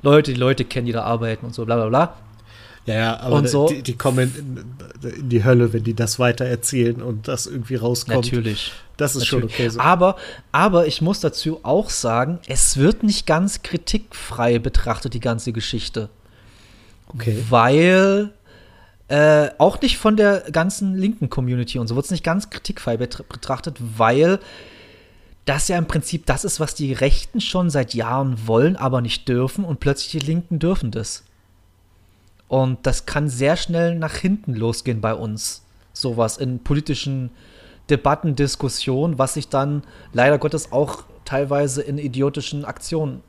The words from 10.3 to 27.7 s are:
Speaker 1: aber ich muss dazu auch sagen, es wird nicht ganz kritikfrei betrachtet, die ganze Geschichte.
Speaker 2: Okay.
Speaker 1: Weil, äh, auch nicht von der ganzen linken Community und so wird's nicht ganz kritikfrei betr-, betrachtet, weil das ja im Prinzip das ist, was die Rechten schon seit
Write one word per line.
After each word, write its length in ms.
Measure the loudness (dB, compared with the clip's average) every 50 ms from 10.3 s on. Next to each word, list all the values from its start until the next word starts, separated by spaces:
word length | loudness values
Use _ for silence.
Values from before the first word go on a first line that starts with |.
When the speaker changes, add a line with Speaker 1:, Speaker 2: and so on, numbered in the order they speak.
| -16 -18 -14 _
Speaker 1:
aber 360 | 0 2 2 4 4 4 2
ich 140 | 2 0 0
muss 180 | 0 0 0 0
dazu 400 | -2 -4 -4 -2 -6 -6 -6 -6
auch 300 | -2 0 0 0 0 -2
sagen, 480 | -6 -4 -2 0 0 0 0 -2 -4 -8 -8
es 300 | -4 0 2 2 2 2
wird 260 | 4 4 4 4 4 0
nicht 240 | 0 0 0 0
ganz 340 | 0 0 2 2 -2 -2 -6
kritikfrei 960 | -10 -6 -8 -6 -4 -2 -2 -2 -2 -6 -16 -16 -14 -12 -4 0 2 2 2
betrachtet, 560 | 2 0 2 2 2 2 2 -4 -4 -6 -8 -8
die 60 | -4
ganze 340 | -4 -2 -4 -2 -4 -6 -6
Geschichte. 560 | -6 -6 -6 -6 -6 -8 -6 -8 -8 -8 -8 _ _ _ -20 -20 _ -20 -20 -20 -20 -20 -20 -20 -20 -20 -20 -20 -20 _
Speaker 2:
Okay. 360 | -16 -12 -6 -4 -4 -2 -2 -2 2
Speaker 1:
Weil, 840 | 4 4 6 6 6 6 6 6 6 6 6 4 4 2 0 -2 -8 _ _ -20 -20 -20 -20 -20 -20 -20 -20 _ _ _ _ -2
äh, 400 | 2 4 6 6 6 6 4 2 2 4
auch 200 | 4 4 4 2
nicht 180 | -2 -2 -2 2
von 180 | 2 2 4
der 240 | 6 4 4 4 2 -2 -2
ganzen 440 | -2 0 0 0 -2 -2 -4 -2 -2
linken 340 | 0 -2 -2 -2 -2 -4 -4
Community 480 | -2 -2 -2 -2 -2 -2 -4 -4 -4
und 100 | -6 -4
so 80 | -2 -2
wird's 160 | -2 -2 -2
nicht 120 | -6 -4 -2
ganz 260 | -2 -2 -2 -4 -6
kritikfrei 460 | -14 -12 _ -8 -10 -6 -4 -4 -2
betr-, 280 | -2 -4 -6 -6 -12 -14
betrachtet, 500 | -16 -16 -16 -8 -8 -8 -6 -6 -12 -10 -10 -10 -10 0
weil 420 | 2 2 4 6 6 4 4 4 0 -2 -12 -20 -20 -20 -20 -20 -20 -20 -20 -20 -20 _ _ _ -20 _ -20 -20 _ _
das 220 | -4 -2 -2 -2
ja 100 | 0 0
im 100 | -2 -2
Prinzip 380 | 0 -2 -4 -4 -2 -8 -6 -2
das 200 | -2 -2 -2 -2
ist, 140 | -6 -4 -4
was 140 | -4 -6 -4
die 200 | -6 -4 -4 2
Rechten 480 | 4 6 6 6 6 4 0 -4 -4
schon 280 | -4 0 0 0 0
seit 240 | 2